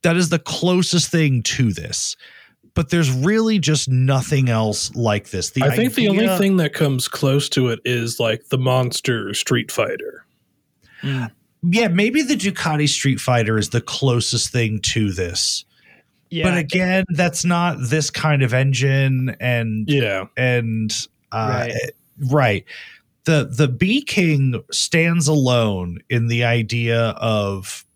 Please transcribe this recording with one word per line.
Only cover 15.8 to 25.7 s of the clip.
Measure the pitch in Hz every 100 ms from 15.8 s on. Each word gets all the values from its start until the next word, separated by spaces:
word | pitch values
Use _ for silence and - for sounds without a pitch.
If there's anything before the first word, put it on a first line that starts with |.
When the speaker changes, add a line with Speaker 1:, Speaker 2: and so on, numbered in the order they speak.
| _ _ _ _ _
Speaker 3:
Yeah. | 165 175
Speaker 1:
But | 180
again, | 151 185 185 185 190
that's | 160 175 170
not | 175 175 175 - 123
this | 156 147
kind | - 156 143
of | 131
engine | 127 135 127 135 135 135 131 127 -
and | 123 120 113 107 104
Speaker 2:
Yeah. | 143 113 95 98 -
Speaker 1:
and, | 127 123 117 110 107 - - _ _
uh, | 113 110 - -
Speaker 3:
Right. |
Speaker 1:
eh, | - - - _ - 135
right. | 147 127 98 - - - - _ _ -
The, | 156 127
the | 120 147
B | 123 185 262
King | 294 220 175 147 135 120 -
stands | - - 170 165 170 147
alone | 156 127 123 113